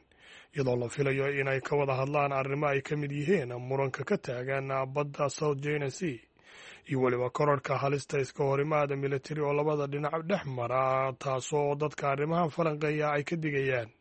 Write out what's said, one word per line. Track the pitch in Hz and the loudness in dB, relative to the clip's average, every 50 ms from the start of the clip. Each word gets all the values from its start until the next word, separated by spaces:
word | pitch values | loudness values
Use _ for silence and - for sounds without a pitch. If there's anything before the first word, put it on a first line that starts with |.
| _ _ _ _ - - - - - - - | _ _ _ _ -20 -20 -20 -20 -20 -8 -2
iyadoo | 147 135 127 123 | 0 2 2 2
la | 120 120 117 | 2 0 -2
filayo | - 143 139 135 135 135 135 139 | 0 0 2 2 2 2 0 0
in | 143 139 135 139 | 0 0 0 0
ay | 135 131 | 0 -2
ka | - - 151 | 0 0 2
wada | 147 143 139 131 | 2 2 2 2
hadlaan | 127 135 139 147 147 143 143 139 | 0 0 0 2 2 2 2 2
arrimo | 135 135 135 139 143 151 | 0 0 0 0 0 2
ay | 143 139 139 135 | 2 2 0 0
ka | - 156 | -2 -2
mid | 147 147 143 143 | -2 -2 -2 -2
yihiin | 147 147 156 202 175 131 123 123 123 123 | -2 2 2 2 2 2 0 -4 -6 -4
muranka | 127 135 135 139 131 - - 131 | -2 0 0 0 0 -2 -4 -2
ka | - 208 190 | -2 -2 -2
taagan | - 139 123 123 127 135 135 139 139 135 135 135 135 131 135 | -2 -4 -6 -4 -4 -2 -2 -2 -2 0 0 -2 -2 -2 0
badda | 147 147 143 139 - 147 135 | -2 -2 -2 0 0 0 0
South | - - 156 151 143 135 143 | 0 0 0 0 0 0 -2
China | 147 151 147 143 135 | -2 -2 -2 -2 -4
Sea | 123 - 190 156 123 113 - _ _ _ - - - - - - - - - - | -4 -4 -4 -4 -4 -6 -12 _ _ _ -20 -20 -20 -20 -20 -20 -20 -14 -6 -2
iyo | 143 131 | 0 4
weliba | 127 123 123 123 123 123 | 4 4 4 4 2 0
kororhka | - - 147 147 143 135 - - 139 123 | 0 2 4 4 4 2 2 0 0 0
halista | 127 139 143 139 - - - 143 | 2 2 0 0 -2 -2 -2 -2
iska | 131 - - - 147 | -2 -2 -2 -2 0
horimaada | 139 139 139 143 156 156 151 147 139 139 | 2 2 2 2 2 2 2 2 0 -2
militari | 139 139 139 139 135 - - 156 151 | -2 -2 -2 -2 -2 -4 -6 -4 -2
oo | 147 143 143 | -2 0 0
labada | 147 147 156 151 147 143 | 2 2 2 0 0 -2
dhinac | 139 143 143 151 156 160 165 160 | -2 -4 -4 -4 -2 -4 -4 -2
dhex | 165 202 - - | 0 -2 -2 -2
mara, | 139 127 127 120 117 123 131 131 131 131 131 135 131 127 - | -2 -4 -4 -2 0 2 2 2 4 2 2 2 0 -2 -4
taasoo | - 143 131 127 - - 151 147 147 143 143 143 | -4 -2 -2 -2 -2 0 0 2 2 2 0 0
dadka | 151 147 - - - 143 | -2 -4 -2 -2 0 0
arrimahan | 139 139 147 156 165 175 180 156 | 0 2 0 0 2 2 2 0
falanqeeya | - - 165 160 151 147 156 151 151 151 147 151 147 | 2 0 0 0 0 0 0 0 0 0 0 2 0
ay | 147 143 | 0 0
ka | - 175 | -2 -2
digayaan. | 165 156 156 143 139 135 135 131 123 113 110 - _ | -2 -2 0 0 0 2 2 2 0 0 -4 -10 _